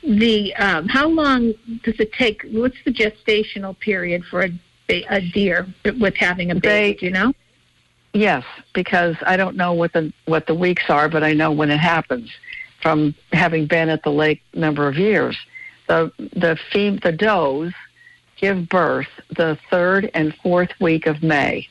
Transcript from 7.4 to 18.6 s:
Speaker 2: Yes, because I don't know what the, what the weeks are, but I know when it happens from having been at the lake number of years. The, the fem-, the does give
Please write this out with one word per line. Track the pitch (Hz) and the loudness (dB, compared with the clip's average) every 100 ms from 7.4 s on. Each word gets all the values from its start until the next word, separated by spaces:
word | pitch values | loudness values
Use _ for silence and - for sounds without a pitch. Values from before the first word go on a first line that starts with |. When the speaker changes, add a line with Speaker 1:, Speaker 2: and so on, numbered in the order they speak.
| _ _ _ _ _ _ _ | _ _ _ _ _ _ _
Speaker 2:
Yes, | 208 208 147 123 - - | 0 2 0 -4 -18 -8
because | - 180 185 175 160 - | -6 0 2 2 0 0
I | 185 | 0
don't | 190 185 | 0 0
know | 175 | 0
what | 170 170 | 0 0
the, | 170 156 - | 0 -2 -8
what | - 156 - | -2 -2 0
the | |
weeks | 160 180 180 - | 0 0 0 2
are, | 147 147 | 2 2
but | 156 | 2
I | 156 | 2
know | 156 156 | 2 2
when | 151 151 | 2 2
it | 147 | 2
happens | 170 165 - 127 113 - - - - _ | 2 0 -2 -6 -6 -18 -16 -16 -16 _
from | 160 156 151 147 _ | 0 2 0 -2 _
having | 160 170 160 151 | 0 2 0 0
been | 170 160 | 0 2
at | 156 | 0
the | - | 0
lake | 147 156 151 _ | 2 2 0 _
number | - 160 147 143 | -4 -2 0 0
of | 139 | 2
years. | 202 190 127 120 - - - - - | 2 2 0 -4 -14 -20 -20 -20 -2
The, | 165 165 - | 0 0 -4
the | - - 170 160 - | -10 -2 0 -2 -2
fem-, | 202 202 196 | -2 0 0
the | 180 | -2
does | 160 214 202 143 135 165 - - _ - _ _ - | 0 2 2 0 -2 -6 -10 -20 _ -20 _ _ -4
give | 196 190 | -2 -2